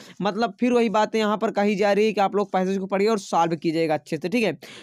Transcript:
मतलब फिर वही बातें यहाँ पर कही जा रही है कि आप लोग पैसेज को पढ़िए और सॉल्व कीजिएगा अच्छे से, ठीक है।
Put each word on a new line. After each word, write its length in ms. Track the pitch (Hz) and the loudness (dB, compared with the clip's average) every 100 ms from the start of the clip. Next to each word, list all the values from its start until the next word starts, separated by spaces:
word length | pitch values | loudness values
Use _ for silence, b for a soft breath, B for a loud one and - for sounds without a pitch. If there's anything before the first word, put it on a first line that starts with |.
| B B | B B
मतलब 320 | 190 196 233 - | -4 -2 -4 0
फिर 140 | 247 | 0
वही 160 | 240 233 | 2 2
बातें 300 | 226 214 226 | 2 0 0
यहाँ 180 | 214 214 | 0 0
पर 140 | 226 | -2
कही 240 | 202 202 196 | 0 0 2
जा 160 | 202 | 2
रही 140 | 202 220 | 4 2
है 80 | |
कि 80 | 208 | 2
आप 140 | 196 196 | 0 0
लोग 160 | 202 | 0
पैसेज 260 | 185 185 196 | 0 0 -2
को 80 | 190 | -2
पढ़िए 220 | 196 208 | 0 0
और 120 | 220 | 0
सॉल्व 360 | - 180 170 165 | 0 0 0 0
कीजिएगा 380 | 175 160 165 | -2 0 0
अच्छे 240 | 151 - 160 | -2 -4 -6
से, 120 | 180 | -2
ठीक 140 | 233 | 0
है। 140 | 214 147 B B | 0 -2 B B